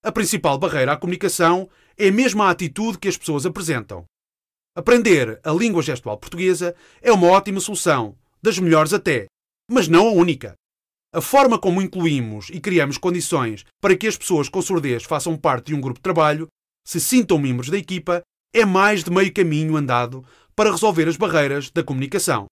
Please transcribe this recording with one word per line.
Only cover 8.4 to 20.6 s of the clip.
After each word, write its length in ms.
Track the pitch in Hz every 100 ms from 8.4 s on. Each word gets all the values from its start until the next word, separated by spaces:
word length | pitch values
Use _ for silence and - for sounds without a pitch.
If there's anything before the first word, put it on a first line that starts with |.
das 160 | 208 185
melhores 340 | 180 160 156
até, 360 | 202 - 131 98 _ _ _ _
mas 180 | 247 165
não 200 | 165 226
a 40 |
única. 440 | 196 175 139 107 85 _ _ _ _ _
A 60 | -
forma 400 | - 269 277 226
como 220 | 196 175
incluímos 680 | 190 185 165 143 113 107 -
e 100 | 180
criamos 380 | 202 180 143 139
condições 680 | 185 175 - 151 117 110 - _
para 160 | 202 185
que 100 | 220
as 100 | -
pessoas 300 | - 170 139
com 140 | 190
surdez 420 | 175 180 143 120
façam 340 | - 151 170 160
parte 300 | 160 127 131
de 80 | 151
um 60 |
grupo 180 | 131 123
de 40 |
trabalho, 440 | 185 165 151 151 160 _ _ _ -
se 160 | 165
sintam 360 | - 254 214 165
membros 320 | 139 123 123
da 80 | 196
equipa, 440 | - 180 160 175 - _ _
é 120 | 220 214
mais 380 | 185 202 208
de 80 | 165
meio 200 | 175 196
caminho 420 | - 175 151 156 156
andado 500 | 139 120 123 127 131 _ _
para 160 | -